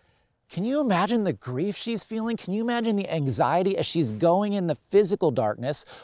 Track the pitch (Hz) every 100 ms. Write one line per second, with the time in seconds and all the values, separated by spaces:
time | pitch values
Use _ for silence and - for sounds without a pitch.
0 | _ _ _ _ - 170 220 285 269 175
1 | 185 233 196 117 - 127 196 - 233 226
2 | - 226 226 233 - 202 233 240 226 202
3 | 190 160 135 113 127 165 190 196 - 170
4 | 127 107 165 180 208 202 175 147 - 196
5 | 196 202 160 127 107 - 123 156 - -